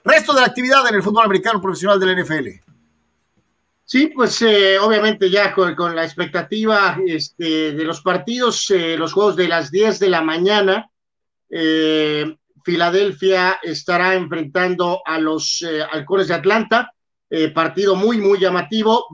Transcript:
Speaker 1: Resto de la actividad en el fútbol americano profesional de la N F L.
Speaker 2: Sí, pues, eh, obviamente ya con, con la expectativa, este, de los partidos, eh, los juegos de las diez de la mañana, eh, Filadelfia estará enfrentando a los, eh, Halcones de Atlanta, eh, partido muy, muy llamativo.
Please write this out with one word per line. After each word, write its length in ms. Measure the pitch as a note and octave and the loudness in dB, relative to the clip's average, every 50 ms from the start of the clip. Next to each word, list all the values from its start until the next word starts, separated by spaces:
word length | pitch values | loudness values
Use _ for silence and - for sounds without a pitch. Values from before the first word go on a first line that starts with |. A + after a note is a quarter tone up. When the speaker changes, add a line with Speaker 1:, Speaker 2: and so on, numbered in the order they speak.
Speaker 1:
Resto 320 | _ G#3+ D4+ D#4 D#4 - C#4+ | _ 4 2 2 4 2 2
de 60 | C4 | 2
la 80 | B3 | 2
actividad 400 | A#3 - B3+ B3 B3+ C4+ C#4 B3+ | 2 0 -4 0 4 4 4 4
en 80 | A#3+ G#3+ | 4 0
el 80 | G3 F3 | 0 0
fútbol 220 | G#3 G#3 A3+ A3+ | 2 2 2 4
americano 360 | G#3 G3 F#3 - A3+ A3 G3 | 4 2 0 0 0 -2 -2
profesional 380 | F3 F#3+ F3 D3 F3 G3+ G3+ F#3+ | -2 -4 -6 -2 0 2 2 2
de 60 | F#3+ | 2
la 60 | F#3 F#3 | 0 0
N 80 | F3+ | 0
F 160 | E3 C3+ D#3 | -2 -2 -4
L. 260 | D3+ B2+ G#2+ F2+ - _ _ _ _ _ _ _ _ _ _ _ _ _ _ _ _ _ _ _ _ _ _ _ _ _ | -4 -4 -8 -12 -18 _ _ _ _ _ _ _ _ _ _ _ _ _ _ _ _ _ _ _ _ _ _ _ _ _
Speaker 2:
Sí, 220 | - - C4 D4+ | -2 0 0 0
pues, 340 | D#4 - C4+ A#3+ - - - | 0 0 -2 -2 0 0 0
eh, 380 | A#3 A3 G#3 G3+ G3 F#3+ F#3+ G3 | 2 4 4 4 4 4 4 2
obviamente 500 | G3+ G#3+ A3 G#3 G#3+ A3 G#3+ G#3+ G3 F#3 | 2 2 2 2 2 0 0 0 0 2
ya 240 | F#3 G3+ G3+ F#3+ F#3+ | 2 2 2 2 2
con, 220 | G3 F#3 F3 - | 0 0 0 0
con 180 | E3 F3 E3+ E3 | -2 -4 -4 -2
la 120 | E3 E3 | -4 -4
expectativa, 920 | D#3 - F3 F3 - - F3 - - G#3+ G#3+ A3 A3 G#3+ G3+ G3 F#3 D3+ E3+ F#3+ | -6 -4 -8 -8 -4 -4 -6 -6 -4 -4 -2 0 2 2 2 2 0 0 -2 -2
este, 680 | F3+ D#3+ D#3 D3+ - _ - E3+ D#3+ D#3 D#3 D#3 D#3 C#3+ | -2 -2 -4 -6 -10 _ -6 -4 -2 -2 -2 -2 -4 -4
de 100 | D3+ D#3+ | -4 -6
los 180 | E3 E3 D3 | -6 -6 -4
partidos, 720 | _ F#3 F3 F3+ F3+ A#3 A#3 B3 B3 A#3+ F#3+ - - - | _ -2 -2 -2 -4 -6 -4 -2 -2 -2 -2 -2 -2 0
eh, 260 | G3 F3+ E3+ E3 E3 | 0 0 0 -2 -4
los 140 | D#3 E3 D#3 | -4 -4 -2
juegos 240 | - G3 G#3 G#3 F3+ | 0 2 2 2 2
de 140 | E3 F3+ E3 | 0 0 0
las 220 | E3 E3 D#3 C#3 | 0 -2 -2 -2
diez 280 | D#3 F#3+ G#3+ G#3+ F#3+ - | 0 0 2 2 2 0
de 100 | G3+ F#3+ | 0 0
la 120 | F3 E3 | 2 0
mañana, 680 | D#3+ D#3+ D#3+ E3 F3+ G3 G#3 G#3+ G3 F#3+ F#3+ A3+ - _ _ _ _ _ _ _ _ _ _ _ _ _ | 0 -2 -2 0 0 2 2 2 2 2 0 0 -4 _ _ _ _ _ _ _ _ _ _ _ _ _
eh, 880 | - E3 D#3+ D#3+ D#3+ D#3+ D#3 D#3 D#3 D#3 D3+ D3+ D3+ D3+ D3+ D#3 D#3 _ _ _ _ _ _ | -8 -4 -2 0 0 0 0 0 0 0 0 -2 -2 -4 -6 -8 -10 _ _ _ _ _ _
Filadelfia 960 | F3 E3+ E3 E3+ F3 F3 G3 G#3 G3+ E3 C#3+ F#3+ F#3+ F#3+ F#3 F3+ F#3 F#3+ - | -4 -2 0 0 2 2 2 0 0 -2 -2 0 0 2 2 2 0 -2 -2
estará 540 | - E3+ D#3 D3 - - F3 F3 F3+ F#3 F#3+ | -6 -10 -10 -8 -4 -2 -2 0 2 0 0
enfrentando 840 | F#3 F3+ C#3+ E3+ E3 D#3+ C#3+ - F#3 F3+ F#3 F3+ F3 F3+ F3 F3+ F#3+ - | 0 -2 -4 -6 -8 -8 -4 -4 -2 -2 -2 -2 -2 -2 -2 -2 -4 -4
a 140 | D#3 D#3+ D#3+ | -6 -4 -2
los, 420 | D#3 D#3 D#3 D#3 D3 - - - F3 | -2 -2 -2 -4 -4 -4 -6 -6 -6
eh, 200 | E3 D#3 D3+ D3+ - | -6 -6 -6 -6 -6
Halcones 380 | D#3 D#3 C#3+ D3+ F#3+ F#3+ F#3 D#3 | -8 -10 -4 -2 0 0 0 0
de 40 | F3 | -2
Atlanta, 580 | E3 C#3+ F#3+ G#3+ A3+ G#3+ - A3 A#3+ A#3+ - _ _ _ _ _ _ _ _ | -2 0 2 2 0 0 0 0 0 0 -4 _ _ _ _ _ _ _ _
eh, 200 | - E3 D#3+ D3+ | -2 -2 -2 0
partido 460 | D3+ E3 D#3+ D#3+ - F#3 G3+ G3 F#3+ | 0 -2 -2 -2 -2 -2 0 0 2
muy, 240 | F#3 G3 A3+ A#3+ A3 | 2 2 0 0 2
muy 200 | G3 G3 G3+ F#3+ | 2 2 2 2
llamativo. 680 | F#3+ F#3 F3+ F3+ F3 - A3 A3 G#3+ A3 A3 G#3 - - | 2 0 0 -2 -4 -2 -4 0 2 2 2 2 0 -4